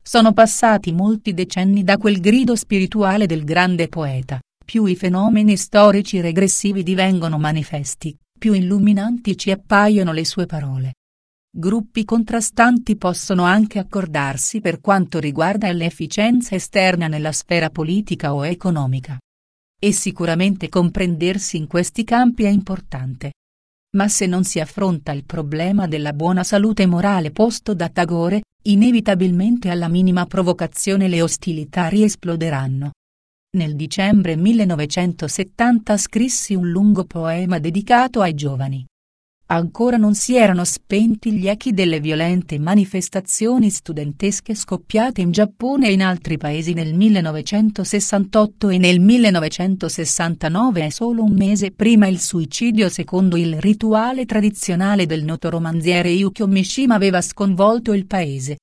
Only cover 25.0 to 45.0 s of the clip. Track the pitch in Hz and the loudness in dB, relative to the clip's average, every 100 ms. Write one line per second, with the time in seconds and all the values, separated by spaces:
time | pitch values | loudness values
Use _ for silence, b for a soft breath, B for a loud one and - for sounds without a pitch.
25 | - 143 - 170 147 156 175 202 180 151 | -6 -10 -8 -8 -6 -4 0 0 0 -4
26 | 147 147 165 185 185 202 214 214 190 175 | -4 -2 0 0 0 2 2 2 2 2
27 | 202 196 151 - 226 226 - 185 170 - | 2 0 -2 0 0 0 -6 -4 -4 -2
28 | 175 170 170 208 - _ - 202 233 233 | -2 0 0 -2 -4 _ 2 4 6 4
29 | 214 185 185 175 202 240 190 175 165 175 | 2 2 2 2 2 0 0 -2 0 2
30 | 185 180 175 190 180 175 165 - - 196 | 2 2 0 0 0 0 -4 -4 -2 0
31 | 190 170 165 - - 165 147 - 165 196 | 2 2 0 -2 -6 -6 -6 -4 0 2
32 | 214 - 175 170 165 139 135 135 143 - | 2 0 -6 -4 -2 -4 -4 -4 -6 -10
33 | _ _ _ _ _ 190 156 147 156 - | _ _ _ _ _ -4 -2 -4 -6 -2
34 | 196 208 185 160 190 233 196 156 151 180 | 2 4 2 0 2 4 2 0 -2 -2
35 | 180 170 151 - 185 - 240 233 214 208 | -2 -2 -6 -6 -8 -2 2 2 0 -2
36 | - 214 247 - - 190 175 175 208 190 | 0 -2 -2 -4 -2 -2 0 2 4 2
37 | 175 170 165 165 185 175 156 180 208 240 | 0 -6 -4 -2 -2 -2 -2 -4 2 2
38 | 254 247 185 151 147 131 135 135 127 _ | 2 0 -2 -2 -6 -4 -6 -8 -12 _
39 | _ _ _ _ _ 170 170 - 240 240 | _ _ _ _ _ -2 -2 -2 0 2
40 | 208 208 - 247 208 180 175 - _ 196 | 2 0 0 4 4 2 -2 -6 _ 0
41 | 226 214 226 208 190 214 269 190 180 160 | 0 0 -2 -2 -2 -2 -2 0 0 0
42 | 151 156 170 180 170 147 151 208 190 185 | -2 -2 0 0 -2 -4 2 2 2 -4
43 | 180 190 190 - 220 254 214 - - 156 | -4 -8 -6 -4 0 2 2 0 -10 -8
44 | 147 143 202 208 - 214 - 185 - 214 | -8 -4 -4 -4 -8 -8 -6 -8 -2 -2